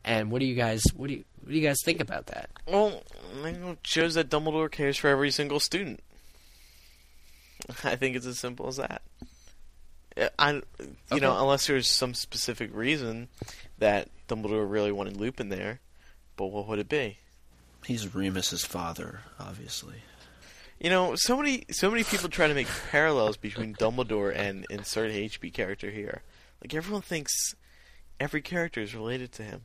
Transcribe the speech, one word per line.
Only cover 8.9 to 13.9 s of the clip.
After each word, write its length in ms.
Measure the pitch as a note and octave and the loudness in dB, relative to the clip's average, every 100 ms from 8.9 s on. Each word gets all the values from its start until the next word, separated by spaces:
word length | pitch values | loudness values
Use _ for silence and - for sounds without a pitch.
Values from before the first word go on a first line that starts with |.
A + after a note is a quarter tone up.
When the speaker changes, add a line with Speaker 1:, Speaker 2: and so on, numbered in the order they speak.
| - - - - - - - - - - - - - | -6 -12 -16 -18 -18 -20 -18 -20 -18 -20 -20 -12 -2
Speaker 2:
Uh, 120 | A#2 - | 0 4
I, 140 | C#3+ | 2
you 80 | D3 - - C#3 C3+ - | 2 -6 -14 -14 -14 -2
Speaker 1:
Okay. 80 | C#3 | 2
Speaker 2:
know, 180 | C3+ G2 | 4 4
unless 260 | C3+ C#3 - | 4 4 4
there's 200 | C3+ A#2+ | 2 4
some 240 | - B2+ | 2 2
specific 600 | A#2+ - A#2+ - A2+ A2 | -2 -6 -4 -4 -2 -4
reason 540 | G#2+ B2 D3+ A#2+ A2+ A#2+ - - - - - | -2 0 2 0 -6 -10 -12 -12 -12 -16 2
that 300 | G#2+ | 4